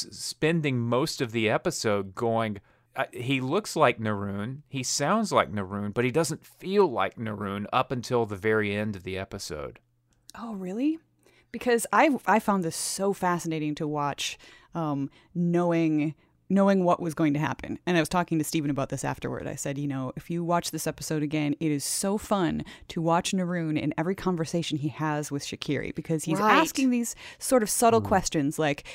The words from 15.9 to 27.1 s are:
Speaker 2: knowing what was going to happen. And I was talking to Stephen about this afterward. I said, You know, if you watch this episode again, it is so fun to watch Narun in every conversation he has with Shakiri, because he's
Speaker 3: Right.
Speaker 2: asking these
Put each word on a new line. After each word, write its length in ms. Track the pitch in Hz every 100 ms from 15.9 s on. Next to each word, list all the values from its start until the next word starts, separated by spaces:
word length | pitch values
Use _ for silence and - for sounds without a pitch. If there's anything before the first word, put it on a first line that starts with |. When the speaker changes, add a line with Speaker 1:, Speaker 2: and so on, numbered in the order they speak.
| 151 151 147 _ _ _
Speaker 2:
knowing 340 | 190 196 196
what 160 | 180 -
was 140 | 175 147
going 180 | 156
to 60 | 143
happen. 400 | 156 131 - - -
And 100 | 175
I 20 |
was 100 | 151
talking 280 | 180 170 160
to 60 |
Stephen 260 | 151 160 147
about 200 | 139 135
this 140 | 139
afterward. 440 | 139 135 123 127 -
I 80 | 147
said, 220 | 147 143
You 80 | 143
know, 240 | 135 131 156
if 140 | -
you 140 | 170
watch 260 | 170 175 -
this 160 | 160 160
episode 380 | 160 - 156
again, 320 | 147 151 147 143
it 120 | 160
is 120 | 147
so 340 | - - 196 208
fun 440 | - 202 160 151 - - -
to 120 | 180
watch 300 | 165 170 -
Narun 480 | 190 175 175 160 151
in 120 | 147 -
every 160 | -
conversation 640 | 196 185 170 160 170 - 143
he 120 | 147
has 420 | - 156 151 147
with 120 | 143
Shakiri, 520 | - - - 135 - -
because 300 | - 160 160
he's 120 | 160
Speaker 3:
Right. 220 | 214 269
Speaker 2:
asking 300 | 320 - 262
these 240 | 240 233